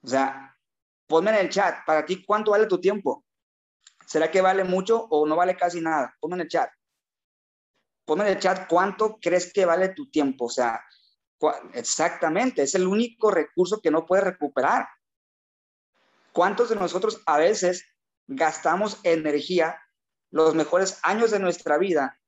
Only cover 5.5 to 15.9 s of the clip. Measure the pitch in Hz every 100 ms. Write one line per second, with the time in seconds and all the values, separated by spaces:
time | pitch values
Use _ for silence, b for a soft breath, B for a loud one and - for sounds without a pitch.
5.5 | 180 175 170 165 151 131 _ 160 180 165
6.5 | 165 127 _ _ _ _ _ _ _ _
7.5 | _ _ _ _ _ - 160 208 196 190
8.5 | 185 185 170 196 196 220 220 175 180 175
9.5 | - 180 170 190 190 139 156 143 131 120
10.5 | 127 120 113 - b b b _ _ 151
11.5 | - - 123 117 - 165 - 165 165 254
12.5 | 247 139 190 185 208 240 _ 214 185 151
13.5 | - 180 208 165 156 165 190 196 180 -
14.5 | - 135 247 - _ _ _ _ _ _
15.5 | _ _ _ _